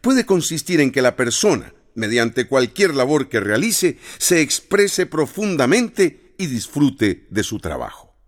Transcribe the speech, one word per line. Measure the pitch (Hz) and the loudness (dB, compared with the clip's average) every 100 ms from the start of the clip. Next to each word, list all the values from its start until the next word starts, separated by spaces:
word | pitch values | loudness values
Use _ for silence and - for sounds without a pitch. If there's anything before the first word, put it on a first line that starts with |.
puede | 240 262 233 | 2 0 2
consistir | 190 151 151 - 170 | 0 0 -6 -2 2
en | 139 | 2
que | 139 | 2
la | 127 - | 0 0
persona, | 120 - 208 131 85 _ _ | -2 0 0 0 -4 _ _
mediante | - 107 120 117 120 120 | -8 -2 0 0 -2 0
cualquier | 135 123 - 190 | 0 0 0 0
labor | 139 127 151 135 | 2 2 0 0
que | 113 | -2
realice, | 101 107 214 208 175 - - - | 0 0 0 0 -2 -2 -16 -6
se | - 175 | 0 2
exprese | 147 - _ 196 202 - 180 | 2 -4 _ 0 2 0 -4
profundamente | 156 147 - 214 170 127 208 233 - 180 - _ - | -2 -4 -2 -4 0 2 2 0 0 0 0 _ -8
y | |
disfrute | 180 120 - 147 143 - 107 - _ | -6 -6 -6 0 0 2 -2 -2 _
de | 98 | -6
su | 101 107 | -4 -6
trabajo. | 85 69 58 - - _ | -8 -8 -10 -14 -20 _